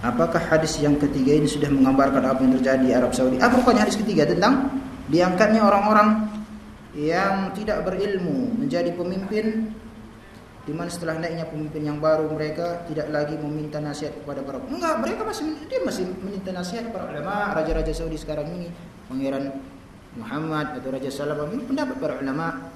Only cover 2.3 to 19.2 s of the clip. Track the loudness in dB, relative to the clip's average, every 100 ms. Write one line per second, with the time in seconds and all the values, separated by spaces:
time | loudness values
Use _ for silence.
2.3 | 4 4 6 4 4 4 4 4 4 2
3.3 | 4 4 6 6 6 4 2 2 4 4
4.3 | 4 4 4 2 -2 -6 -12 0 2 4
5.3 | 4 4 6 6 6 6 6 6 4 0
6.3 | -6 -12 -14 -16 -18 -14 -4 0 2 2
7.3 | 0 -2 -4 -4 -2 -2 -2 -2 -2 -2
8.3 | -2 -2 -2 -2 0 -2 -2 -4 -4 -4
9.3 | -2 -2 -2 -4 -8 -16 -18 -18 -20 -20
10.3 | -20 -20 -16 -10 -6 -6 -6 -6 -4 -4
11.3 | -6 -6 -6 -8 -6 -6 0 2 2 2
12.3 | -2 -4 -4 -6 -6 -6 -6 -4 -2 -2
13.3 | -4 -6 -6 -6 -6 -6 -6 -8 -10 -10
14.3 | -8 -8 -8 -8 -4 -2 -2 -2 -4 -6
15.3 | -6 -6 -6 -6 -4 -2 -4 -6 -6 -8
16.3 | -8 -8 -8 -6 -8 -8 -8 -8 -8 -4
17.3 | -2 -2 0 0 0 0 -4 -4 -6 -6
18.3 | -6 -6 -8 -10 -12 -18 -20 -10 -4